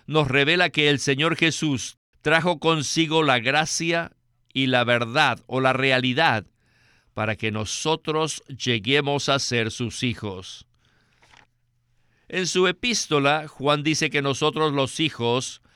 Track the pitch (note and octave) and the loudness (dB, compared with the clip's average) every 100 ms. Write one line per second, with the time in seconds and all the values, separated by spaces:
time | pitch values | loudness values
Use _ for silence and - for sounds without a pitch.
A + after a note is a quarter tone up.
0 | - D3+ C#3+ C3 C#3 F3 F3 D3+ D3 C#3+ | -2 0 2 2 4 4 2 2 2 2
1 | - C3+ D#3+ E3 E3 - D#3 C3+ - - | 0 0 0 2 0 0 -2 -2 -4 -14
2 | _ _ - D#3+ F3 D#3+ D#3+ D#3+ C#3 E3 | _ _ 0 2 2 0 0 0 0 -2
3 | E3 D#3+ D#3 B2 A#2 C#3+ D#3+ - E3+ E3+ | 0 2 2 2 2 0 -2 -2 -2 -2
4 | E3 - _ _ _ - C3 B2+ A#2+ A#2+ | -4 -14 _ _ _ -2 2 2 2 2
5 | A#2 C3 D3 A#2 - B2+ C3 B2+ C3+ B2+ | 0 2 2 0 -4 0 2 2 2 2
6 | B2+ B2 D#3+ A#2 F#2 _ _ _ _ _ | 0 2 2 0 -4 _ _ _ _ _
7 | _ - A2 G#2+ A2 G#2+ G#2 - D#3 D#3+ | _ -6 -4 -2 -4 -4 -6 -4 -2 -2
8 | - D#3 D#3 - - B2+ - A#2 G#2 C#3 | -2 -2 -2 -6 -14 -6 -2 -2 0 0
9 | C#3+ C#3+ C#3+ C#3 - B2 A2 - A#2 - | 2 -2 0 0 0 -2 -2 -4 -6 -4
10 | B2+ A2 G#2+ F#2 F#2 - - _ _ _ | -4 -4 -8 -10 -14 -18 -20 _ _ _
11 | _ _ _ - _ _ _ _ _ _ | _ _ _ -20 _ _ _ _ _ _
12 | _ _ - E3+ F3+ F#3 F#3 F3+ B3 A3 | _ _ -8 -4 0 2 2 2 -2 -2
13 | - D3 C#3 D#3 D3+ - C3+ D3 D3 D3+ | 0 2 4 2 -2 -4 0 0 0 0
14 | D#3 D3 C#3 C3 D3+ D3+ D#3 C#3+ C3+ - | 0 0 0 0 0 0 0 0 -2 -2
15 | D#3+ - A#2 A#2+ B2+ - _ | -4 -2 -2 0 -2 -12 _